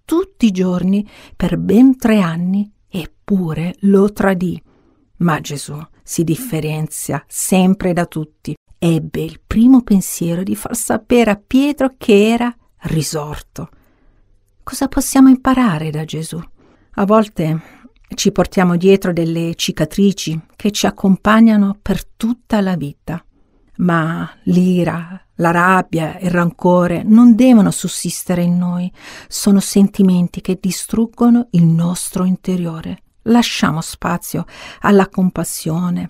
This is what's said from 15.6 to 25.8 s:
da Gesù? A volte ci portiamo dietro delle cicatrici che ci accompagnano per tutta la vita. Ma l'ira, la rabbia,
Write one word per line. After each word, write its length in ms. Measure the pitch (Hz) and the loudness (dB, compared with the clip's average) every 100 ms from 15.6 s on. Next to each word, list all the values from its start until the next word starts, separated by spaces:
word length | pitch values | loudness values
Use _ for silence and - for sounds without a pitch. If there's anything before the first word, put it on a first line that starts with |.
| 247 156 160 | 0 0 -4
da 140 | 151 | -6
Gesù? 360 | 156 156 160 160 - - _ _ _ - | -8 -8 -10 -12 -14 -20 _ _ _ -4
A 80 | |
volte 760 | 196 220 214 - 156 160 - _ - _ _ | 2 2 2 -2 -4 -4 -8 _ -20 _ _
ci 160 | - 196 | -4 -2
portiamo 460 | 196 180 - 180 175 | 0 -2 0 0 2
dietro 380 | 190 196 185 | 2 2 2
delle 400 | 170 165 165 165 | -2 -2 -2 -4
cicatrici 840 | 165 - - 208 - 196 185 - 160 - | -6 -6 -4 -4 0 0 0 -6 -8 -10
che 160 | - 208 | -8 -6
ci 140 | 202 | -2
accompagnano 920 | 196 - 196 190 208 220 226 214 196 202 | -4 -2 0 2 2 4 6 4 2 -2
per 240 | - 190 | -6 -6
tutta 560 | - - 226 247 _ 214 | -8 -8 -6 -6 _ -4
la 160 | 190 175 | -2 -4
vita. 480 | 139 - - 170 - _ _ _ _ - | -6 -10 -12 -12 -14 _ _ _ _ -4
Ma 540 | 180 170 160 170 170 - | -2 0 -2 -6 -10 -8
l'ira, 760 | - 180 180 180 170 165 170 185 _ - | -2 2 2 0 -2 -4 -10 -16 _ -4
la 140 | 165 | -2
rabbia, 680 | 170 180 185 | 2 2 2